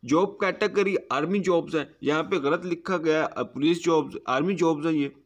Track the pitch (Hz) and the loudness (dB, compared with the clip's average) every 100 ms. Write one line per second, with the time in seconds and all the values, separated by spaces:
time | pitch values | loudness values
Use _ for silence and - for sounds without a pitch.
0 | 120 151 190 - 196 185 208 190 196 190 | 2 2 2 -2 -4 0 -2 0 0 0
1 | - 135 156 202 180 170 127 156 139 _ | -2 -2 0 0 2 0 0 -4 -6 _
2 | 139 151 165 190 139 165 180 170 - 180 | -2 0 0 0 0 -2 -2 -6 -4 -2
3 | 160 156 151 - 120 127 151 170 170 160 | 2 2 0 -4 -8 0 0 2 2 2
4 | 143 - - 131 170 185 165 151 160 156 | 0 -8 -2 0 0 2 2 2 0 0
5 | 139 - | -2 -6